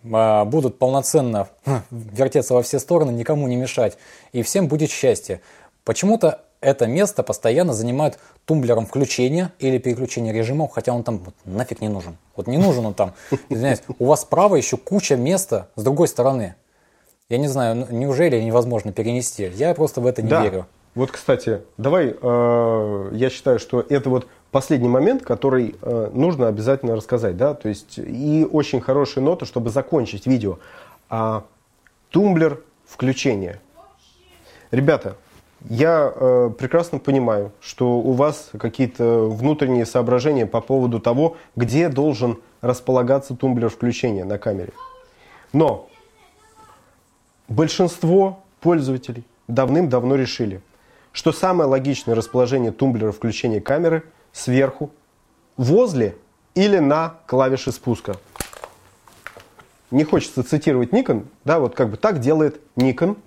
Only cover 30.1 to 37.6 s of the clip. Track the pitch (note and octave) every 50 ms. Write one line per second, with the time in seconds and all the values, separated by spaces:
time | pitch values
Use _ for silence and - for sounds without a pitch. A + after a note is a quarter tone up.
30.1 | - G2 - B2+ C3 A#2+ G#2 G2 F2 - - - - - - - - _ _ _
31.1 | A2+ A2+ A2 A2 A2 G#2 - _ _ _ _ _ _ _ _ _ _ _ _ _
32.1 | - E3 G#3 G3+ F#3 E3 D#3+ D#3 C#3+ C#3 - _ _ _ _ _ - - B2 C3
33.1 | C3 - - C#3+ A2+ G2 F#2+ E2+ E2+ - _ _ _ - - _ _ _ _ _
34.1 | _ _ _ _ - _ _ - - - - _ - B2+ C#3 D3+ D3+ C3 - G2+
35.1 | G2 - _ _ _ - _ _ _ _ - - A#2 A2+ D3 E3 E3 D#3 D3 C3+
36.1 | - - C3 B2+ B2+ B2 B2 A#2 A2+ - C3 B2 - E3 E3+ - - C3+ - -
37.1 | C#3 C3+ B2 A#2 G#2+ G#2 G2+ G2+ - _